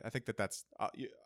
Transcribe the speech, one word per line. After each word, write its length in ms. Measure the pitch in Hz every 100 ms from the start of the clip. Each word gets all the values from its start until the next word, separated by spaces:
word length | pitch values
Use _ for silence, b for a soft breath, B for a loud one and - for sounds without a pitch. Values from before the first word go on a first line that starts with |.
I 60 | 113
think 160 | 127 -
that 100 | 107
that's, 300 | 98 - - -
uh, 120 | -
you, 140 | - 131 -